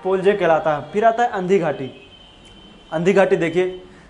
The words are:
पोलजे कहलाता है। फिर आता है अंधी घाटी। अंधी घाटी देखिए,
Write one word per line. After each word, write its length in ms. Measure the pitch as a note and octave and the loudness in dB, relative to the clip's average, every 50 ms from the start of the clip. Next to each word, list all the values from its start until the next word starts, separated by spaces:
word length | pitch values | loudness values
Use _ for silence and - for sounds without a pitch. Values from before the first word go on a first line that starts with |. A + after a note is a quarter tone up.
| - | -2
पोलजे 300 | F#3 F#3+ F#3+ F3 G3 G#3 | -2 -2 2 2 2 2
कहलाता 420 | - F3+ E3 D#3+ D#3 D3+ D#3+ D3+ | 2 2 2 2 2 2 0 -2
है। 160 | D3 C#3 - - | -2 -4 -6 -4
फिर 120 | G#3 G#3 | 2 2
आता 180 | A3+ A3+ A3+ A#3+ | 2 2 2 -2
है 60 | A#3+ | -2
अंधी 280 | - G3 F#3 F3+ G3 G3 | -2 -4 -2 0 0 0
घाटी। 300 | F3 D#3+ C#3 - C3+ C3 - - - - - - - - - - - - - - - - - - - - | 0 -2 -4 -6 -8 -12 -12 -18 -20 -20 -20 -20 -20 -20 -20 -20 -20 -20 -20 -20 -20 -20 -20 -20 -18 -10
अंधी 220 | - D#3+ E3+ F3+ G3+ | -6 -2 0 2 2
घाटी 220 | G3 F#3+ F#3 G3 F3+ | 2 2 2 2 0
देखिए, 300 | E3 E3 - F3 F#3 F#3 F#3 - - - - - - | 0 -2 -2 -2 -2 -2 -6 -10 -16 -20 -20 -20 -20